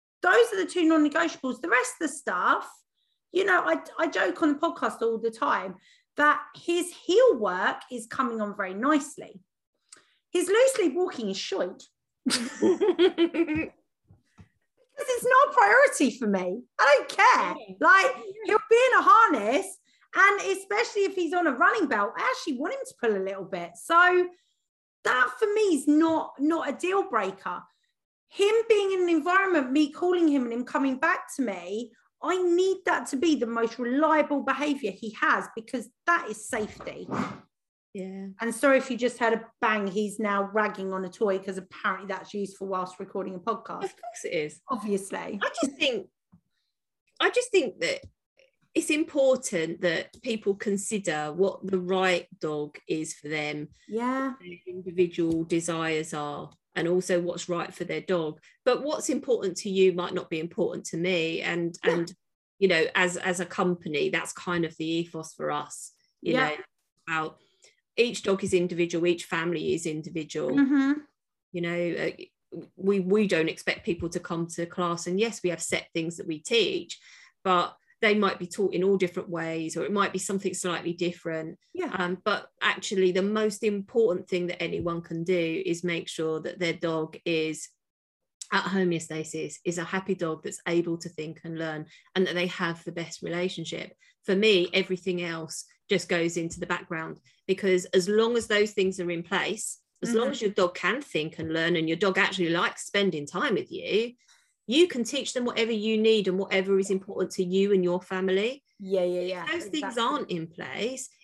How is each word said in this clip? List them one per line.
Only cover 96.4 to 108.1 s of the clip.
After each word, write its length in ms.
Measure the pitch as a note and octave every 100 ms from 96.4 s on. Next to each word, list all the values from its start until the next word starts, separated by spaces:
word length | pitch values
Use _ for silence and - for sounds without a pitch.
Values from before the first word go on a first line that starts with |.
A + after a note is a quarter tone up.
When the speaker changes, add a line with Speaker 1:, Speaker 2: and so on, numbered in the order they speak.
| E3 F3
Speaker 2:
the 60 | F3
background, 540 | F3 - D#3+ D#3+ - _ _ -
because 400 | F#3+ G3 F3+ F3+
as 220 | G3 F3+
long 300 | G#3+ A3+ A#3+
as 100 | A3
those 240 | G#3 G#3+
things 280 | G#3 F#3+ F#3
are 120 | F3
in 120 | E3+
place, 560 | F3 F#3 D3 G#3+ - - _ _
as 100 | A#3
long 120 | A3+ B3+
Speaker 1:
Mm-hmm. 40 |
Speaker 2:
as 80 | D4
your 100 | G#3
dog 240 | G3+ F3+ -
can 260 | F3+ B3+
think 380 | - E3 D#3 D#3+
and 120 | D#3+
learn, 240 | E3 E3 F3
and 120 | D#3+
your 80 | E3
dog 200 | G3 F#3+
actually 320 | G3+ F#3 E3
likes 360 | E3+ G#3+ - -
spending 400 | G3+ G3 D#3 C#3+
time 300 | F3+ C#4+ E3+
with 160 | -
you, 420 | - G2+ G3 A#3+ A#3+ _ _ _ _ -
you 180 | C#4+ F4+
can 160 | B3 A3+
teach 280 | C#4 -
them 120 | B3+ A#3+
whatever 260 | - A3+
you 260 | A3 G#3+ A3
need 300 | A3 A3 F#3+
and 100 | F#3
whatever 400 | G3 F#3+ F#3+ G3
is 120 | G3
important 420 | F#3+ G3 F#3+ F#3
to 120 | -
you 280 | F3+ F#3+ G3+
and 120 | G3 F3+
your 160 | F3+
family. 600 | -